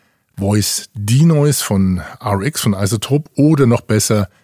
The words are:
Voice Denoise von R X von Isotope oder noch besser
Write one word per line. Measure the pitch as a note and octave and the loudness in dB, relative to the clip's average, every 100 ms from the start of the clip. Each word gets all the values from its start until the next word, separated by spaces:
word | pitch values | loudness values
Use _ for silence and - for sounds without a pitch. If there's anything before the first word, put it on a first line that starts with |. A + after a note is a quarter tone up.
| _ _ _ - | _ _ _ -6
Voice | G2 G#2+ G2 - - | -2 0 -2 -6 -10
Denoise | - G#2 B2+ E3 D3+ D3 C3+ | -8 0 2 4 4 2 0
von | - G2 F#2+ F2+ - - | -2 0 0 -2 -6 -10
R | G#2 G2 | -4 -4
X | G#2 - | -4 -4
von | A#2 | -2
Isotope | G2 G2+ G#2+ - C#3+ - - | -2 -2 -4 -2 -4 -2 0
oder | D3 D3+ A#2+ | 2 4 4
noch | A#2 | 2
besser | - G#2+ - G#2+ G2 _ | 0 -2 0 -2 -2 _